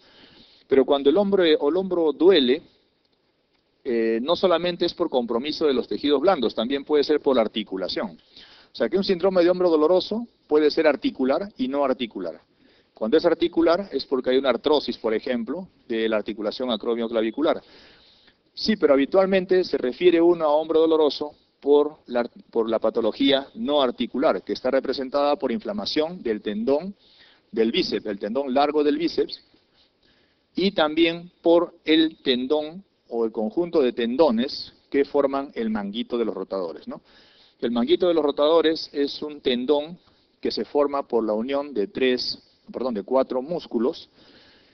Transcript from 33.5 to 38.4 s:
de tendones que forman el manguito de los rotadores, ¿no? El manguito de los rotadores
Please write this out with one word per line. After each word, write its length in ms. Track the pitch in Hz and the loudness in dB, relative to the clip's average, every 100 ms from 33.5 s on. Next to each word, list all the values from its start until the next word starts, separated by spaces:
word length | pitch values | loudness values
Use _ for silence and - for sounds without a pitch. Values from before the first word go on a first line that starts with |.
| 165 175 165 | -4 -2 0
de 120 | 123 | 0
tendones 800 | 117 117 131 156 113 135 - - _ _ | -2 -2 2 2 2 -4 -8 -16 _ _
que 140 | 139 | -2
forman 460 | 139 143 139 139 143 | 0 0 0 -2 -6
el 160 | 123 113 | -6 -4
manguito 480 | 107 101 110 117 120 | -4 -6 -8 -6 -4
de 60 | |
los 100 | 110 | -4
rotadores, 540 | 92 95 95 85 76 120 | -4 -8 -8 -8 -10 -16
¿no? 120 | 147 _ _ _ _ _ - | -16 _ _ _ _ _ -8
El 100 | 120 | -4
manguito 380 | 120 127 175 180 | -2 0 2 2
de 60 | |
los 100 | 165 | 2
rotadores 640 | 147 139 | 0 0